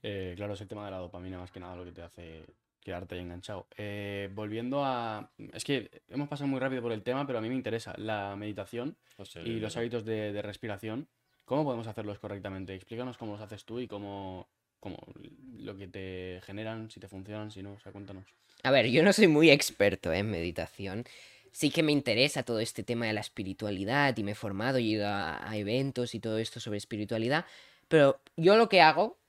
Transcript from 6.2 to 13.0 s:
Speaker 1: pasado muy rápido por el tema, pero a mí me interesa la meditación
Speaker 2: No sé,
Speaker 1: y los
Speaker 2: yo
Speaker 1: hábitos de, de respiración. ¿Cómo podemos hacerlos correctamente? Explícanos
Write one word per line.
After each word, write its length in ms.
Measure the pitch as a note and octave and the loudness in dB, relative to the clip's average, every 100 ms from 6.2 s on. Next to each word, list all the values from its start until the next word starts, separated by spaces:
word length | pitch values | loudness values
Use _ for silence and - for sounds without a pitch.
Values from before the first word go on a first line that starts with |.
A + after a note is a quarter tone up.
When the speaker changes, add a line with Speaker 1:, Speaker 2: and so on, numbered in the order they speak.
| C#3+ | -6
Speaker 1:
pasado 200 | C#3+ C#3+ | -4 -2
muy 100 | C3+ | 0
rápido 240 | C3 C3 | 0 -2
por 100 | A#2 | -2
el 100 | G#2+ | -2
tema, 240 | A2 C3 C#3+ | -2 -2 -2
pero 120 | A#2+ | -2
a 40 | |
mí 60 | A2 | -2
me 60 | |
interesa 400 | C3 A#2 A2+ G#2+ F#2 | -2 -2 -4 -6 -8
la 380 | A2 G#2+ G2+ G2 | -4 -2 -4 -6
meditación 600 | G#2+ G#2 F#2+ A#2 C3+ - _ - | -8 -8 -6 -6 -6 -10 _ -18
Speaker 2:
No 60 | |
sé, 160 | F#2+ E2+ | -16 -10
Speaker 1:
y 180 | G2 A2+ | -6 -4
los 140 | G#2+ | -4
Speaker 2:
yo 60 | A#2+ | -4
Speaker 1:
hábitos 240 | A#2 A#2 | -2 -4
de, 280 | A2 A2 G#2+ | -2 -2 -2
de 100 | G2+ | -4
respiración. 680 | G#2 G2+ A#2 G2 A2 A#2 D#3+ _ _ _ | -6 -8 -8 -6 -6 -6 -8 _ _ _
¿Cómo 200 | - C3+ | -2 0
podemos 220 | D3+ A#2 A2+ | 0 -2 -6
hacerlos 320 | G#2+ G#2 G2+ | -8 -8 -8
correctamente? 560 | G#2 G2+ G2 F#2+ F#2 | -8 -8 -8 -8 -8
Explícanos 420 | F#2+ - A#2 | -10 -10 -8